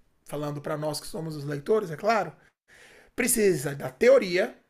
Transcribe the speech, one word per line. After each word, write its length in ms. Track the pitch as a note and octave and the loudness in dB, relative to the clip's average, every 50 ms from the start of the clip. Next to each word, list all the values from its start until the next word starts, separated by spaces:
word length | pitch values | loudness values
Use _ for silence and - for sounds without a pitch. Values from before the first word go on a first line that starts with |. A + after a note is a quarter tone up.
| _ _ _ _ _ | _ _ _ _ _
falando 340 | - - D3 D3+ D3 D3 C#3+ | -12 -10 -8 -6 -6 -8 -8
pra 160 | C#3+ D#3+ D#3 | -6 -6 -6
nós 240 | D#3 D3+ D#3 D3 D3 | -4 -4 -4 -4 -6
que 80 | - - | -8 -10
somos 280 | - G#3 E3+ D#3+ D#3 | -10 -10 -8 -8 -8
os 100 | D3+ C#3 | -8 -8
leitores, 440 | C#3+ D3 D3 C#3+ - A3 A3 G#3 E3+ | -8 -8 -6 -2 0 0 0 0 -2
é 60 | D#3 | -8
claro, 380 | - - G#3 A#3 G#3+ F3+ D#3+ - _ _ _ _ _ _ _ _ - - - - - - _ - | -4 0 0 0 0 0 -4 -8 _ _ _ _ _ _ _ _ -20 -20 -20 -20 -20 -20 _ -4
precisa 580 | - B3 B3 B3 A3+ G#3+ G3 F3+ D3 C3+ D3+ C#3 | -2 0 0 2 4 4 4 4 2 0 -4 -6
da 160 | C#3 - C#3 | -6 -8 -8
teoria 680 | - - - A#3+ C4+ B4+ A3 F#3 F3 F3+ G#3 B3 - _ _ _ | -2 2 6 8 8 6 6 4 0 0 0 -2 -4 _ _ _